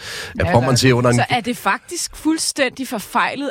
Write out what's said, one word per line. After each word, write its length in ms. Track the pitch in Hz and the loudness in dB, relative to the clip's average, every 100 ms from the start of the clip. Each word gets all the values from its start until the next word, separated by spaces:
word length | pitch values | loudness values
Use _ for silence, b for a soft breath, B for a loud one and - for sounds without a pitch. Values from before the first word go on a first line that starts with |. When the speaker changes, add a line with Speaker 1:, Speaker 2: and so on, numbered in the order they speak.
| B B B - | B B B -4
Speaker 1:
pommeren 200 | - 120 135 | 2 4 4
Speaker 2:
eller 100 | 120 | 4
Speaker 1:
til 160 | 123 | 4
under 160 | 117 123 | 4 4
en 60 | 120 | 2
Speaker 3:
Så 100 | - | 0
er 120 | 247 | -2
det 160 | 233 - | -2 -2
faktisk 580 | 196 226 - 339 - - | -2 -2 -4 -8 -8 -4
fuldstændig 720 | 302 320 - - 254 - 254 | -2 0 -2 -2 -2 -2 -8
forfejlet, 600 | 220 - 226 175 190 285 | -8 -2 0 0 -2 -4